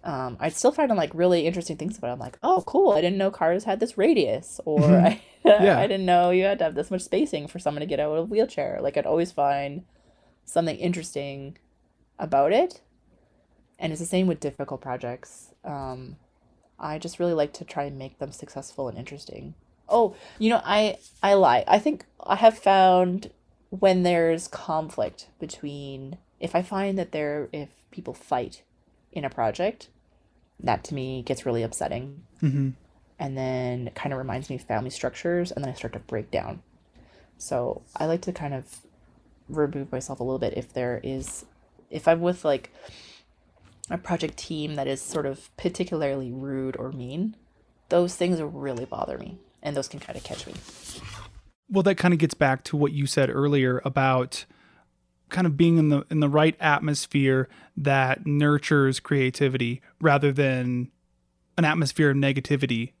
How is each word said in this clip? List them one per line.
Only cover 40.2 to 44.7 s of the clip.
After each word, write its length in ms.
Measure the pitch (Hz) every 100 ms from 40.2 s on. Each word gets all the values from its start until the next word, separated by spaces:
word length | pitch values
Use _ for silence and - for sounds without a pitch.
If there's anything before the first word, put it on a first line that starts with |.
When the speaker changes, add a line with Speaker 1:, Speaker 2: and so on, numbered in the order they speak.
Speaker 1:
a 20 |
little 160 | 127 131
bit 160 | 120 -
if 160 | -
there 280 | 131 123 120
is, 440 | - 131 131 - - _ _ _ _
if 160 | 151 170
I'm 140 | 165
with, 240 | 175 180
like, 260 | 156 135 - - - - - - _ _ _ _ _ _ -
a 80 | 175
project 380 | - 175 156 -
team 400 | - 156 151